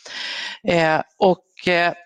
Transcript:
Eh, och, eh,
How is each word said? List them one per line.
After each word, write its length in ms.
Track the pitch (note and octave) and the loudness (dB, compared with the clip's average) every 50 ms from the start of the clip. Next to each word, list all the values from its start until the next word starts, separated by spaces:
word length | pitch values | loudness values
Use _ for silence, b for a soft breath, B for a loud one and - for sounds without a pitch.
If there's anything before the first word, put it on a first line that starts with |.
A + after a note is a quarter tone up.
| B B B B B B B B B B B B B - | B B B B B B B B B B B B B 0
Eh, 340 | F3 E3+ E3 D#3 D#3 D#3 - - _ _ | 2 2 2 2 2 0 -2 -6 _ _
och, 500 | A3 F#3 F3 - _ _ _ - - F3+ | 2 2 2 2 _ _ _ -6 -2 0
eh, 260 | F3+ E3+ F3 F3 - - - | 0 2 0 0 -2 -4 -12